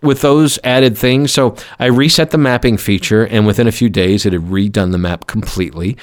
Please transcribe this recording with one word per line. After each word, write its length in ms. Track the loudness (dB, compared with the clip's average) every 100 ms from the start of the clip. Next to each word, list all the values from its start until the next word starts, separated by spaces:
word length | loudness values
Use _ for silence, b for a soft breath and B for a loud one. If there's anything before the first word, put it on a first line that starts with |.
with 220 | -2 2
those 360 | 2 4 2 0
added 320 | 0 2 2 2
things, 340 | 0 0 0
so 260 | 0 0 -2 B B
I 80 | 0
reset 440 | 2 2 2 0
the 80 | 2
mapping 400 | 0 2 0 0
feature, 480 | -2 -2 0 0 2
and 200 | 2 2
within 220 | 2 0
a 40 |
few 180 | 2 0
days 340 | 0 0 0
it 80 | 0
had 80 | -2
redone 520 | -4 -2 -2 0 -2
the 60 | -2
map 280 | -2 -6 -6
completely. 720 | -6 -6 -6 -6 -6 -6 -8